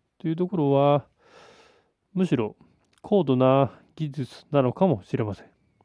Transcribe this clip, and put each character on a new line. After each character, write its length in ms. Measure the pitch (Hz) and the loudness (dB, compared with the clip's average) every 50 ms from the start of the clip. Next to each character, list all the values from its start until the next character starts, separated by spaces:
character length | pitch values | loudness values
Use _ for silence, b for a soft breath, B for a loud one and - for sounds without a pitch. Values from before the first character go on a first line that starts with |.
| _ _ _ _ | _ _ _ _
と 100 | - 160 | -8 -8
い 40 | 165 | -6
う 40 | |
と 100 | 165 180 | -6 -6
こ 120 | 185 - 175 | -6 -4 -2
ろ 120 | 147 139 | 0 0
は、 360 | 139 135 143 143 143 143 - _ _ b b b b b b b b b b b b b b b b _ _ _ - | 2 2 4 4 2 0 -2 _ _ b b b b b b b b b b b b b b b b _ _ _ -6
む 140 | 180 190 | -4 -2
し 100 | 175 160 | 0 0
ろ 200 | 123 110 104 - _ _ _ _ _ _ _ _ _ | -2 -2 -4 -8 _ _ _ _ _ _ _ _ _
高 240 | - - 208 202 170 | -6 -2 0 0 2
度 120 | 135 131 | 2 2
な 360 | 127 131 131 131 139 139 110 B B B B _ | 4 4 4 4 4 2 0 B B B B _
技 140 | - 156 151 | -10 -10 -8
術 340 | 131 151 127 - - - - _ | -8 -8 -10 -10 -12 -18 -10 _
な 100 | 143 143 | 0 0
の 140 | 131 123 117 | 0 0 0
か 120 | - 190 | 0 0
も 160 | 190 143 101 95 | 0 0 -2 -4
し 140 | - - | -6 -6
れ 80 | - 113 | -6 -6
ま 100 | 104 95 | -6 -8
せ 100 | - - | -10 -14
ん。 20 | - _ _ _ _ _ _ _ | -20 _ _ _ _ _ _ _